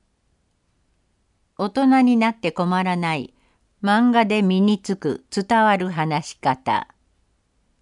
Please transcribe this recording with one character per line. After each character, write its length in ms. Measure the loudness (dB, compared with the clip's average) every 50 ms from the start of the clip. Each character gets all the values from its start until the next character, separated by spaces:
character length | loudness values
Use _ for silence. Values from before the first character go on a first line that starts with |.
| _ _ _ _ _ _ _ _ _ _ _ _ _ _ _ _ _ _ _ _ _ _ _ _ _ _ _ _ _ _ _ -8
大 120 | -6 -4
人 320 | -2 0 2 4 4 4 4
に 140 | 4 4
な 120 | 2 2 0
っ 80 | -2 -4
て 140 | -6 -6 -4
困 280 | -2 -2 -2 -2 -2
ら 140 | -2 -2 -2
な 220 | -2 -4 -4 -4
い、 180 | -6 -8 -10 -16 _ _ _ _ _ _ _ _ _ -2
漫 280 | 0 2 2 2 4
画 140 | 4 2 2
で 180 | 2 0 0 0
身 180 | 2 2 2
に 180 | 2 2 2 0
つ 160 | -2 -6 -8
く 300 | -4 -4 -4 -4 -6 -8 _
伝 360 | -8 -8 -4 0 0 2 2
わ 120 | 2 2
る 120 | 0 -2 -4
話 400 | -4 -4 -4 -4 -4 -4 -6 -8
し 100 | -14 -6
方。 480 | -4 -4 -4 -2 -2 -4 -4 -4 -4 -8 _ _ _ _ _ _ _ _ _ _ _ _ _ _ _ _ _ _